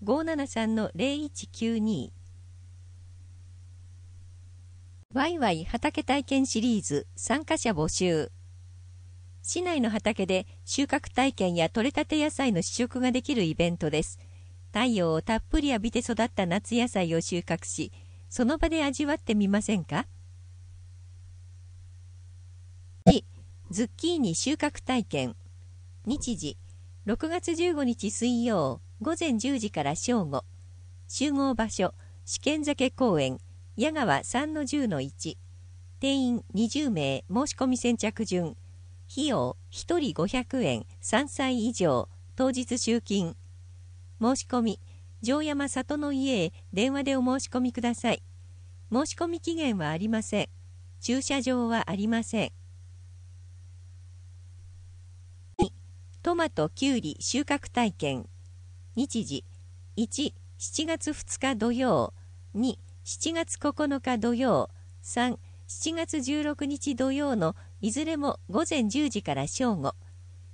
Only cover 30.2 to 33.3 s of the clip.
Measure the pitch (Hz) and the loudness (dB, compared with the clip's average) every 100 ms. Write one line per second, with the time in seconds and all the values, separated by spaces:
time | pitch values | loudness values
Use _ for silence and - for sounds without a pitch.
30.2 | 156 139 - - - - - - - - | 2 -2 -4 -12 -18 -18 -18 -18 -10 0
31.2 | 285 277 269 226 220 - 185 - - - | 2 4 4 2 0 2 0 0 -14 -16
32.2 | - - 269 302 294 285 262 - 247 160 | -8 -2 2 2 2 2 2 4 4 6
33.2 | 131 | 4